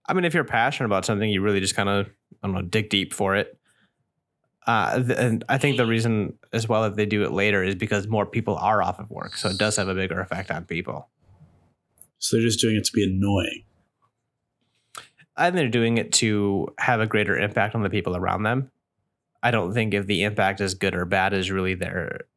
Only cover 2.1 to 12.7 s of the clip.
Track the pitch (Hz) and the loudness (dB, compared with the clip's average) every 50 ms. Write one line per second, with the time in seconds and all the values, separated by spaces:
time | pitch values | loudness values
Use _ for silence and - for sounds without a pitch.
2.1 | - _ _ - - _ - 98 95 95 92 85 - 110 104 - - 98 92 - | -8 _ _ -20 -16 _ -6 -4 -4 -4 -2 -2 -2 -2 0 0 0 0 0 0
3.1 | - - 104 95 98 101 - - - - _ _ _ _ _ _ _ _ _ _ | -2 -2 0 0 2 0 0 -2 -6 -20 _ _ _ _ _ _ _ _ _ _
4.1 | _ _ _ _ _ _ _ _ _ _ - - 117 107 90 - - 123 127 120 | _ _ _ _ _ _ _ _ _ _ -2 0 2 2 2 2 0 0 0 0
5.1 | - - 123 120 110 117 - - 127 135 - 139 131 127 120 113 113 113 117 117 | 2 2 2 2 0 0 -2 -2 -2 0 2 2 2 2 2 2 2 2 2 2
6.1 | 113 107 98 80 - - _ _ - 113 113 113 113 107 110 107 101 107 107 104 | 2 0 0 -2 -6 -10 _ _ -4 -4 -2 0 2 2 2 0 0 0 0 0
7.1 | 107 104 98 64 62 95 101 104 101 98 92 92 98 90 107 104 107 101 98 107 | 2 2 0 0 0 0 2 2 2 2 0 0 -2 -2 -2 -2 0 0 0 0
8.1 | 113 107 101 - - 117 110 - 101 80 85 101 110 104 90 90 95 - - 107 | 0 0 0 0 -2 -4 -2 -2 -2 0 0 2 2 2 2 0 -2 -6 -8 -12
9.1 | 98 90 87 - - - - 104 95 - 104 107 101 - 95 95 92 95 95 95 | -10 -10 -10 -10 -8 -4 -4 -2 0 0 0 0 2 0 0 -2 -2 -2 -2 -2
10.1 | 92 95 92 - 98 90 95 - - 85 87 - 82 82 - - - - - - | -2 -4 -4 -4 -6 -6 -6 -6 -6 -8 -6 -8 -6 -6 -6 -6 -8 -10 -12 -18
11.1 | _ _ _ _ - - - - _ _ _ _ _ _ _ _ _ _ - _ | _ _ _ _ -20 -20 -20 -20 _ _ _ _ _ _ _ _ _ _ -20 _
12.1 | _ - - - - 117 113 117 107 - - 113 | _ -10 -4 0 0 2 2 2 2 2 2 2